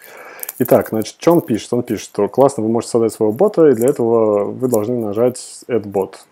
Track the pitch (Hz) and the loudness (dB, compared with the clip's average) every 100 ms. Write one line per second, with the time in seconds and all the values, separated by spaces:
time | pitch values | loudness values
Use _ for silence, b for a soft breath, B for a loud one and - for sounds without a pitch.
0 | B B B B B - 123 117 - 110 | B B B B B -6 2 2 2 -4
1 | 104 - 165 170 - 107 - 120 120 98 | -6 -2 2 2 2 -6 -2 -6 -4 -8
2 | - - 101 - 135 120 110 117 - 120 | -8 -4 -2 2 2 2 -2 -2 -2 0
3 | 113 - 107 113 208 175 151 113 123 143 | 0 0 -2 2 0 4 4 4 2 0
4 | 117 113 107 104 104 113 127 113 107 123 | 0 2 2 0 -2 -4 -2 -2 -2 -4
5 | 104 101 123 120 - - - 117 101 98 | -4 0 -2 -2 -16 -20 -6 -6 -4 -6
6 | 95 - _ | -6 -10 _